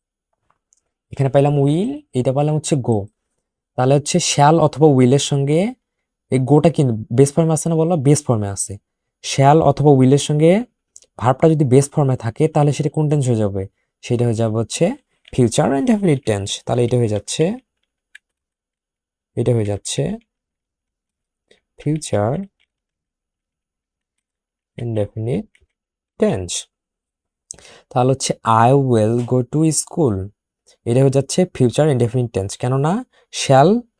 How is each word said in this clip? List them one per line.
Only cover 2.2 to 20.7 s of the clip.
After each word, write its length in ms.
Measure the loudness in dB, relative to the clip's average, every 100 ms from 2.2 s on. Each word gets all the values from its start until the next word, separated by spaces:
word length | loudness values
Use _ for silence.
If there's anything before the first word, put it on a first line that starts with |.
| -2
পাইলাম 240 | -2 -2 -4
হচ্ছে 200 | -2 -2
go। 300 | 0 -2 -4 _ _ _ _ _ _
তাহলে 200 | -4 0
হচ্ছে 240 | 0 0 -2
shall 420 | -2 2 4 4
অথবা 260 | 0 2 4
will-এর 320 | 4 4 2
সঙ্গে 560 | 0 -2 0 -2 -2 -6 _ _ _ _ _
এই 80 | -4
গোটা 320 | 2 4 4
কি 140 | 2 -2 -2 -2
বেস 200 | 2 2
ফর্মে 200 | 2 0
আছে 160 | -2 -2
না 80 | -2
বলো? 200 | 0 0
বেস 280 | 2 0
ফর্মে 240 | 0 -2 -4
আছে। 300 | -8 -10 -14 _ _ _ _
shall 400 | -8 2 4 6
অথবা 280 | 2 2 4
will-এর 280 | 6 4 2
সঙ্গে 460 | 0 2 2 2 -2 _ _ _ _ -4
ভার্বটা 320 | -2 2 2
যদি 160 | 2
বেস 260 | 4 2 2
ফর্মে 260 | -2 -2 -2
থাকে, 320 | -6 -2 -2
তাহলে 240 | 0 0
সেটা 180 | 0 -4
কোন 180 | -4 -2
টেন্স 180 | 0 0
হয়ে 100 | 0
যাবে? 300 | -2 -4 -10 _ _ _
সেটা 220 | -6 -2
হয়ে 100 | -2
যাবে 200 | 0 -2
হচ্ছে 360 | -2 -6 -2 -4 -4 _ _ _ 0
ফিউচার 380 | 0 0 0
ইনডেফিনিট 520 | 0 0 0 0 -2 -2
টেন্স। 360 | -4 -6 -10
তাহলে 200 | -4 -2
এটা 120 | 0 0
হয়ে 120 | -2
যাচ্ছে, 460 | -4 -6 -4 -4 -4 _ _ _ _ _ _ _ _ _ _ _ _ _ _ _ _ _ -6
এটা 160 | -2
হয়ে 120 | -2
যাচ্ছে 540 | -2 -6 -8 -6 -6 -8 _ _ _ _ _